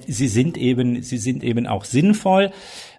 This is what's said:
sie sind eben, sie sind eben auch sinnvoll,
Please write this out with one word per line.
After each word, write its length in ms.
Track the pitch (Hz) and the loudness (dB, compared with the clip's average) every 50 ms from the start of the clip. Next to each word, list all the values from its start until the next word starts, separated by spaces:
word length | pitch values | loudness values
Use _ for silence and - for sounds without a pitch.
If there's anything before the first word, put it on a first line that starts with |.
| - - | -8 -8
sie 200 | 139 104 135 127 | -4 -2 -2 0
sind 300 | 101 117 127 165 165 - | 2 2 2 2 0 -2
eben, 440 | 127 123 127 120 127 123 123 120 | 0 0 0 2 0 0 -2 -2
sie 160 | 123 - 131 120 | -4 -6 -6 -6
sind 240 | 107 131 127 135 | -4 -4 -4 -4
eben 240 | - 123 113 117 117 104 | -2 -2 -2 -2 -2 -2
auch 180 | 107 98 - | -4 -6 -4
sinnvoll, 680 | - - 131 156 202 214 214 - 190 185 190 202 196 196 - - - - - - - - | -2 0 4 4 4 4 4 2 2 4 4 2 2 -2 -8 -18 -20 -18 -18 -20 -20 -20